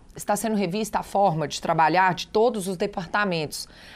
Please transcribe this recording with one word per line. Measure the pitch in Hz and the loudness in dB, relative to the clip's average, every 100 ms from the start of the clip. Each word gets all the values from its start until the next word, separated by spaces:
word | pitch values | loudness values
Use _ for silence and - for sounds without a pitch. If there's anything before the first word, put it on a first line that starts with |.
| - - | -12 -10
Está | - | -4
sendo | 202 226 214 | -2 0 0
revista | 202 202 214 202 | 0 -2 -4 -4
a | |
forma | - 202 196 160 147 | -2 2 2 2 -2
de | - | -4
trabalhar | - 165 156 170 185 | 0 4 4 4 4
de | 175 - | 2 -2
todos | 208 233 220 180 | 2 2 2 -4
os | 180 | -4
departamentos, | 202 202 165 208 202 170 147 - - - - | -4 -4 -4 -2 0 -2 -4 -8 -14 -18 -20